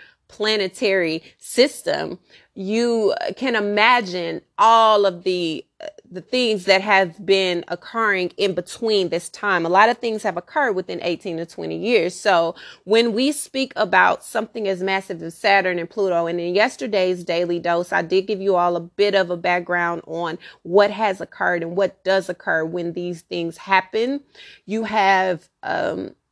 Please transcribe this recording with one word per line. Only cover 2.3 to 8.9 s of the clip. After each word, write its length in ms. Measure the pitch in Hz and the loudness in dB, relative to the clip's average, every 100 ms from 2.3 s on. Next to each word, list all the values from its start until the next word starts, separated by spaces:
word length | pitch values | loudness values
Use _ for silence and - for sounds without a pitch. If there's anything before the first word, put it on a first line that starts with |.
| - _ 190 | -20 _ -10
you 580 | 190 220 240 233 208 - - 190 | -4 0 0 2 0 0 -4 -4
can 200 | 254 226 | -2 -2
imagine 840 | 202 208 226 247 190 180 170 160 - - | 0 2 4 4 2 -6 -6 -8 -8 2
all 480 | 220 226 220 208 202 | 6 6 6 4 2
of 180 | 175 | 0
the, 400 | 185 180 165 151 - - - - - | -2 -2 -2 -6 -10 -16 -16 -16 -18
the 120 | 180 | -16
things 440 | - 254 240 214 180 | -6 -2 0 0 2
that 160 | 190 | 2
have 420 | 202 196 180 165 | 4 2 2 -2
been 400 | 180 196 185 175 - | 0 2 2 -2 -4
occurring 640 | 175 - 226 220 190 180 - | -10 -8 -2 0 0 -2 -2
in 180 | 196 175 | -2 -2
between 540 | 175 - 226 | -8 -6 0